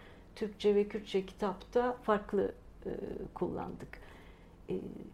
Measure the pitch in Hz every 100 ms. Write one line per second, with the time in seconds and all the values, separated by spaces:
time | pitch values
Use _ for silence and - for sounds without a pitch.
0 | - - - - 208 - 208 202 208 214
1 | - 196 190 - 208 185 - 247 247 247
2 | - 202 202 202 190 - - - - -
3 | - - - - 180 180 180 - - -
4 | - - - - - - - 185 - -
5 | -